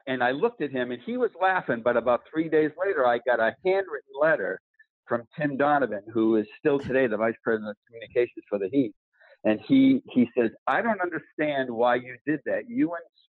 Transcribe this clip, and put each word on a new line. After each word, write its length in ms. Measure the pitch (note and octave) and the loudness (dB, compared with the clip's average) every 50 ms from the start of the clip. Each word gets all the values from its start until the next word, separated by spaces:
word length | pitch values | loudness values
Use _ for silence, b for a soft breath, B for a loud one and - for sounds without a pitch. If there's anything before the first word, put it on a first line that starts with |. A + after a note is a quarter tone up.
| - | -6
and 180 | C3+ C3 B2+ A#2+ | -6 -2 0 0
I 60 | B2 | 0
looked 320 | C3+ C#3+ - A#3 - - | 0 0 -2 -2 -2 -4
at 80 | D3+ C3+ | -6 -4
him, 220 | C3+ B2+ B2 B2 | -4 -4 -4 -4
and 100 | B2 A#2+ - | -6 -8 -8
he 140 | A3+ A#3+ | -8 -4
was 140 | B3+ B3 G3+ - E3 | -2 -2 -4 -2 0
laughing, 400 | F#3 F#3+ F#3 F3+ - - B2+ A#2 A2+ | 0 0 0 0 -2 -2 -4 0 0
but 140 | A#2+ A#2+ | 0 0
about 240 | A#2 A2+ B2 A#2+ - - - | 2 2 2 0 0 -2 -6
three 180 | - D#3+ E3 D#3+ | -4 -4 -2 2
days 200 | D#3 D#3 D#3 D3 D3 - | 2 2 2 2 -2 -4
later, 280 | F#3 G3 F#3 D3 B2+ | -4 -2 0 2 2
I 100 | A#2+ A#2+ A#2+ - | 2 2 0 0
got 140 | B2+ A#2+ A2+ | 0 0 2
a 160 | A2+ A2+ A2 - - | 2 0 -2 -2 -2
handwritten 460 | F#3 F#3+ G3 F#3+ F3 D3 B2+ - _ - C#3 | 0 0 0 -2 -4 -10 -12 -10 _ -2 0
letter 380 | D3+ D#3+ D#3 A#2+ F#2+ F2+ F#2+ - _ _ b b b b _ _ _ | 2 2 2 0 0 -4 -6 -8 _ _ b b b b _ _ _
from 160 | - B2 A#2 A2+ _ - | -6 -6 -6 -6 _ -8
Tim 220 | - D3+ C#3+ C#3 | -4 -4 -4 0
Donovan, 460 | B2+ C#3+ D3 D3 C#3+ C3 A2 G#2 G2 G2+ A2+ A2 | 0 2 2 2 2 0 -2 -4 -8 -10 -6 -2
who 220 | A#2 A2 A2 A2+ | 0 2 2 2
is 100 | A2 G#2 - - - | 2 0 -4 -10 -4
still 180 | - D3+ C#3 | 0 0 0
today 300 | C#3 - - B2+ C3 C3 | 0 -2 -2 0 0 2
the 100 | A#2 G#2+ | 0 0
Vice 160 | G2+ A2+ A2+ A2 - _ | -2 -2 -2 -2 -4 _
President 280 | B2 A2+ G#2+ G#2+ G#2+ | -4 -2 -2 -4 -10
of 60 | G#2 - _ | -14 -14 _
Communications 580 | _ A#2 A#2 A2 - - B2 B2 - _ A2 - | _ -20 -18 -18 -4 0 0 0 0 _ -14 -8
for 120 | _ G#2 G2+ | _ -4 -4
the 100 | G2 F#2+ | -4 0
Heat. 220 | C3+ C#3+ C3 G#2 - _ _ _ b b b b b b b | 0 0 0 0 -6 _ _ _ b b b b b b b
And 160 | G#2+ G#2+ G#2+ - | -2 -2 -2 0
he, 360 | - C#3 C3+ C3+ C3+ C3+ B2+ - - | 4 6 6 6 6 4 2 -2 0
he 180 | - B2+ A#2+ - - | 2 2 2 4 2
says, 140 | B2+ A#2 A2+ - - _ | 0 0 0 -2 -6 _
"I 160 | C3 C#3 F3 A3 | -2 -2 0 0
don't 180 | A#3 G#3+ F#3 | -2 -2 -2
understand 720 | F3+ F3 E3 D3 - _ _ - D3+ D3+ C#3+ C3+ C3 B2 | -4 -6 -6 -10 -12 _ _ -4 -4 -2 -2 -2 -4 -4
why 240 | A#2 A2+ A#2+ B2 B2 | 0 0 2 2 2
you 200 | B2+ B2+ B2+ B2 - _ | 0 -2 -8 -16 -8 _
did 140 | C#3+ D#3 D3 - | -4 -4 -4 -2
that. 240 | A2 F#2+ G#2 C3 A#2+ | -4 -4 -4 -6 -4
You 240 | A#2 C3 D3+ E3 F3 | 0 0 0 0 -2
and 100 | E3 - - _ _ _ | -8 -12 -16 _ _ _